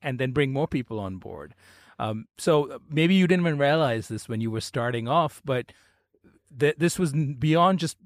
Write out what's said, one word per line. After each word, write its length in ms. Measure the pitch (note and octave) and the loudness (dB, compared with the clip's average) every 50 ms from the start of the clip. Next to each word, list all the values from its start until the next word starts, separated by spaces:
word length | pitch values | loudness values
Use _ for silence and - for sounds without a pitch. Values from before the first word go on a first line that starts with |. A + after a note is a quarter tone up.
| - | -8
and 160 | C#3+ B2+ A#2+ | -8 -4 -4
then 140 | C3 C3 B2 | -4 -2 0
bring 200 | D3 C#3+ C3+ C3+ | 0 -2 0 0
more 160 | C#3 D#3 - | -4 -4 -2
people 320 | - C3+ A#2 _ A2+ G#2+ | -2 -6 -6 _ -8 -8
on 160 | G2 F#2+ F#2+ | -6 -8 -10
board. 380 | F2+ F#2+ G#2 C#3 C#3+ - - - _ _ - - _ _ _ - _ | -10 -12 -14 -14 -14 -16 -18 -20 _ _ -20 -20 _ _ _ -10 _
Um, 280 | - G#2+ A2 A2 - _ _ | -6 -4 -4 -6 -8 _ _
so 420 | - - F3 D#3+ D3 C#3+ - C#3 A#2 _ _ | -4 0 4 4 4 2 0 -6 -14 _ _
maybe 240 | D3 D3+ D#3+ E3+ F#3+ | 0 2 4 4 6
you 120 | F#3+ F#3 | 4 6
didn't 200 | E3+ F#3 F3+ F3 | 4 4 2 2
even 120 | E3+ D3+ C#3+ | 0 0 2
realize 500 | C#3+ C#3+ D3+ E3 D#3 B2+ A2+ A2 G#2+ - | 2 2 2 2 2 0 0 -2 -4 -6
this 200 | A2 A2 - - | -10 -10 -8 -6
when 140 | A2+ A2 A2+ | -6 -4 -4
you 80 | A2+ | -4
were 100 | A2 A2+ | -4 -6
starting 480 | - - - C3 A#2 B2 B2 A#2 A2+ A#2+ | -8 -6 -6 -4 -4 -2 -4 -4 -2 0
off, 320 | D3 E3+ D#3+ D3 - - _ | 0 0 0 0 -4 -10 _
but 300 | - C3 B2 A#2+ - - _ _ _ _ _ _ _ _ _ _ _ _ _ _ _ D3 A#2 | -4 -4 -4 -4 -8 -16 _ _ _ _ _ _ _ _ _ _ _ _ _ _ _ -4 0
th-, 160 | D3 D3 - | 0 0 2
this 220 | - E3 E3+ - - | 2 0 0 0 0
was 160 | F#3 D3+ C3+ | -2 0 0
n-, 220 | D#3+ D3+ C3+ D3 A#2+ | 0 -2 -2 -2 -2
beyond 400 | C3+ D#3 D#3 E3+ F3 F#3+ F#3+ F3 | 0 2 4 4 6 4 4 2
just 180 | E3+ - - _ _ | -2 -4 -6 _ _